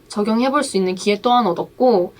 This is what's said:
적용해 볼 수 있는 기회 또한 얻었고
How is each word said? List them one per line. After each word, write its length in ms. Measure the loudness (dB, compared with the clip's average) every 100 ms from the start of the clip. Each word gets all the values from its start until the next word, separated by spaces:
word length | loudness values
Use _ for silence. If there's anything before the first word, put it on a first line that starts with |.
| -8
적용해 420 | -4 -2 0 0
볼 120 | 0
수 120 | -2 -2
있는 180 | -2
기회 280 | -2 -2 -2
또한 260 | 2 2 2
얻었고 640 | -2 -6 0 2 2 0